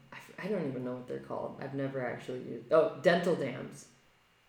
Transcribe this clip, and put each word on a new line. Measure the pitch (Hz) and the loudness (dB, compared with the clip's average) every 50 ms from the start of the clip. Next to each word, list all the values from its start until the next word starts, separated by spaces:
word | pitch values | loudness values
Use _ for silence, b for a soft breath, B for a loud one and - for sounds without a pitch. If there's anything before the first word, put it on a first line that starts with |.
| - - | -18 -18
I | - | -18
f-, | - - - - - - | -16 -16 -16 -12 -8 -4
I | |
don't | 196 214 180 160 | -2 -2 0 0
even | 135 127 127 127 | -2 -2 -4 -4
know | 123 127 | -4 -6
what | 127 123 | -6 -6
they're | - 135 135 | -6 -8 -8
called. | 135 - 123 - - - - - | -6 -6 -6 -6 -6 -6 -6 -8
I've | 143 135 135 | -8 -6 -4
never | 139 139 135 139 135 123 | -2 -2 -2 -2 -2 -2
actually | 120 - 131 - - 127 127 | -2 -4 -6 -6 -6 -6 -6
used, | 123 - - 123 - - 151 | -6 -8 -8 -8 0 6 6
oh, | 160 151 - - - | 8 8 6 4 4
dental | - 175 175 - - 185 160 | 6 6 6 6 6 4 2
dams. | - 143 120 123 - - - - - - - - _ _ _ _ _ _ _ _ _ _ | 2 0 -2 -4 -6 -8 -10 -12 -14 -18 -20 -20 _ _ _ _ _ _ _ _ _ _